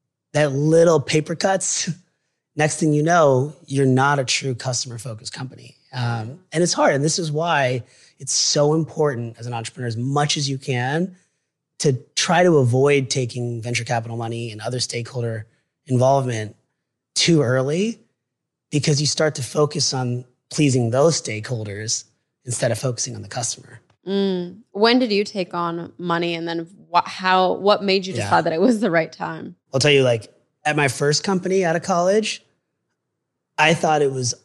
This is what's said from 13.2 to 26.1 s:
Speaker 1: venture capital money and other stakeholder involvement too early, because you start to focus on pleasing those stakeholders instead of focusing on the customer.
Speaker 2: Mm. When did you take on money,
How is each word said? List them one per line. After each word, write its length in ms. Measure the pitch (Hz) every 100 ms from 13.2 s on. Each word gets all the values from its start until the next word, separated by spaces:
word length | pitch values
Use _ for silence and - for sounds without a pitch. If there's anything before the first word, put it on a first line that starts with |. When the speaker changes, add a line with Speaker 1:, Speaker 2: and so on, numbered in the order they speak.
| 123 123 120 117
Speaker 1:
venture 220 | 117 117
capital 340 | 117 120 113 117
money 340 | 117 117 117
and 100 | 107
other 180 | 113 123
stakeholder 680 | - 123 117 127 117 110 107 _ _ _ -
involvement 720 | 127 127 139 127 113 107 - _ _ _ _ _ -
too 260 | - 165
early, 580 | 120 127 131 160 220 226 _ _ _ _ _ _ _
because 320 | 147 143 143
you 60 | 147
start 280 | - 156 147
to 80 |
focus 500 | 117 165 147 156 -
on 320 | 135 123 123 - _ _
pleasing 420 | - 147 127 117
those 300 | 123 160 156
stakeholders 840 | - 107 107 123 104 98 110 - - _ _ _ 127
instead 260 | 117 123
of 60 | 110
focusing 380 | 131 117 - 107
on 60 |
the 60 | 101
customer. 520 | - 123 - - - _ _ 185
Speaker 2:
Mm. 540 | 196 196 180 175 190 _
When 280 | 196 226 247
did 120 | 247
you 120 | 202
take 300 | 208 208 180
on 400 | 175 170 170 165 -
money, 380 | 175